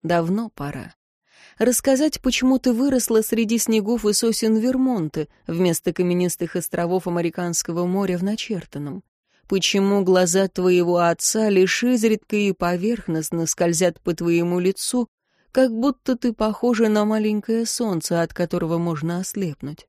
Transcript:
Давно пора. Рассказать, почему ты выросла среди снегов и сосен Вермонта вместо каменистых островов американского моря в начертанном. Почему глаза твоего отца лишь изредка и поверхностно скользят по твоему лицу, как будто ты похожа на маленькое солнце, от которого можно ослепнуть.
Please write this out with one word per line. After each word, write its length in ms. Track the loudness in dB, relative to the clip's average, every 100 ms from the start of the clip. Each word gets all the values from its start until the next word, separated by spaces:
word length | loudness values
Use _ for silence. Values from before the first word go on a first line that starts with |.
Давно 480 | 0 0 0 -2 -4 -10
пора. 400 | -10 -10 -14 _ _ _ _ _ -20 _
Рассказать, 600 | 0 2 2 2 2 0
почему 360 | -2 0 2 2
ты 160 | 2
выросла 480 | 2 2 0 2 2
среди 360 | 2 -2 0 0
снегов 480 | 2 0 2 0 0
и 80 |
сосен 440 | 2 0 0 2 2
Вермонта 720 | 2 0 0 0 -4 -4 -8 _ -8
вместо 480 | 0 0 2 -2
каменистых 640 | -2 0 2 0 -2 -6 -6
островов 520 | -6 -4 -2 -2 -2
американского 800 | -2 -2 -4 -4 -4 -4 -4 -2
моря 320 | -2 -2 -2
в 60 |
начертанном. 800 | -2 -4 -6 -8 -8 -12 -10 -12 _ _ _ _ -4
Почему 560 | -2 0 2 2 2
глаза 440 | 4 4 4 2 0
твоего 500 | 0 2 4 2 2
отца 520 | 2 0 -2 0 2
лишь 340 | 4 4 2
изредка 540 | 0 2 2 0 _ 0
и 160 | 0
поверхностно 920 | 0 -2 0 -2 -4 -2 -4 -2 -4 -4
скользят 540 | 0 0 2 0 0
по 120 | -6 -2
твоему 440 | 0 2 2 2
лицу, 480 | 0 -2 -2 -2 -4 _ _ _ _
как 200 | 2 2
будто 440 | 2 -2 -2 -4 -2
ты 160 | -2
похожа 560 | -2 -4 0 0 2 2
на 160 | 2 2
маленькое 600 | 0 0 -2 -2 -2 -2
солнце, 560 | -4 -2 -2 -2 -2
от 100 | -2
которого 460 | -4 -4 -2 -2 -2
можно 400 | -2 -2 -4 -4
ослепнуть. 680 | -6 -6 -6 -8 -12 -12